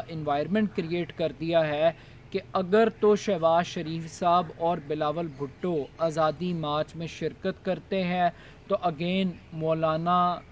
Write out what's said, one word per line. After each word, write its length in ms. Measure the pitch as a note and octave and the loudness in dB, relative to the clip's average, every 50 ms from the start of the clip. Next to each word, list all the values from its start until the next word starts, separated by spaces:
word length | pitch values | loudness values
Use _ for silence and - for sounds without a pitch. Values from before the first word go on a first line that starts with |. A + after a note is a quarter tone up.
| F3 - | 2 -2
environment 680 | E3+ D#3+ D3+ D3 C#3+ D3 D3+ D#3+ G3 A3 G#3+ F#3+ - | -8 -6 -4 -2 -2 -2 0 0 0 0 0 0 -2
create 360 | - E3+ D#3+ F3 F3 E3+ - - - | -4 -4 -2 -2 -4 -4 -4 -4 -4
کر 140 | E3 D3+ C3+ - | -4 -4 -2 -4
دیا 280 | E3 E3 E3+ E3 D#3+ D3+ | -4 2 2 2 2 2
ہے 240 | D3 D3 D#3 E3 D#3+ - - - - - - - | 0 2 2 2 2 0 -10 -20 -20 -20 -20 -8
کہ 100 | - F#3+ - - - | -6 -6 -6 -2 -2
اگر 360 | F#3+ F#3 F3 G3 G#3+ A3+ A3 A3 - | -2 0 4 4 4 4 4 2 4
تو 160 | - G#3 G#3 | 4 4 4
شہباز 500 | G3+ - A3 G3+ E3 E3 E3 E3 E3+ F3 | 4 2 0 0 2 4 4 4 4 2
شریف 440 | - - F#3 D#3+ D#3 E3 E3 D#3+ D#3+ | 0 -4 -6 -6 -6 -6 -6 -8 -8
صاحب 360 | - - F#3 F3 E3+ F3+ F3+ D#3 - - | -8 0 2 4 4 4 4 0 -4 -2
اور 200 | E3 E3 F3 F3 C#3+ | 0 0 0 0 -2
بلاول 420 | C#3+ D#3 D3+ D#3 D3 D3+ E3 E3+ D#3+ - - | -4 -4 -2 0 -2 -2 -2 -4 -6 -6 -8
بھٹو 460 | C#3+ C3+ C3 - - F3+ E3+ D3+ C3 - - - | -8 -8 -8 -6 -4 -2 -2 -2 -4 -4 -4 -4
آزادی 540 | D#3+ E3 D3+ D#3+ D#3 D#3 D3 C3+ F3 F3+ F3 | -2 -2 2 2 2 2 0 0 -4 -4 -2
مارچ 440 | E3 D#3 D3 D3 D3+ D3+ - - | -2 -2 -2 -2 -2 -2 -4 -6
میں 100 | D#3+ E3 | -10 -10
شرکت 580 | D3+ - - E3 D3+ C3 - - F#3+ F#3 - - | -10 -8 -6 -6 -6 -6 -4 -6 -6 -6 -4 -4
کرتے 400 | F#3+ F3+ D3+ - - G3 F#3+ F3+ | -4 -4 -4 -4 -4 -4 -2 -2
ہیں 260 | F3 F3+ F3+ F3+ E3+ - - - - - - - - | 0 0 2 2 0 0 -2 -12 -20 -20 -20 -6 -4
تو 80 | G3 - - | -4 -2 -2
again 460 | F3 D#3 C3+ F3 F3 F#3 F#3+ F#3+ F#3 E3 - - - - | -4 -4 -2 -2 -2 0 0 0 -2 -4 -6 -14 -14 -8
مولانا 840 | D#3 D#3 D#3+ D#3+ D#3+ D#3+ D#3 D#3 D#3+ E3 F3 F3+ F3+ F3+ F3+ F3 D#3 - - | -4 -2 0 0 2 2 0 0 0 0 2 2 4 4 2 0 -2 -8 -14